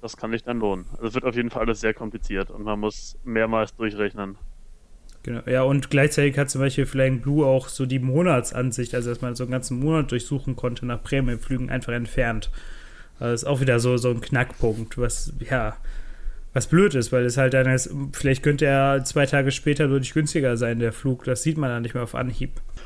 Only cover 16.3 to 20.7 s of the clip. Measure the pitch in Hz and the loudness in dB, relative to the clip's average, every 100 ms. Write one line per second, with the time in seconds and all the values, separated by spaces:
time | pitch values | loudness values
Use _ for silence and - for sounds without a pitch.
16.3 | - - 131 - 165 196 139 113 127 123 | -6 -4 -2 4 6 6 4 2 2 2
17.3 | 123 131 131 131 131 - 143 139 - 139 | 4 4 6 4 4 0 -4 -6 0 2
18.3 | 131 147 143 147 139 135 139 127 147 139 | 2 2 4 4 4 4 2 0 2 2
19.3 | 143 135 131 151 139 143 139 131 160 151 | 4 2 0 0 2 4 2 0 0 0
20.3 | 165 135 117 117 | 2 2 2 0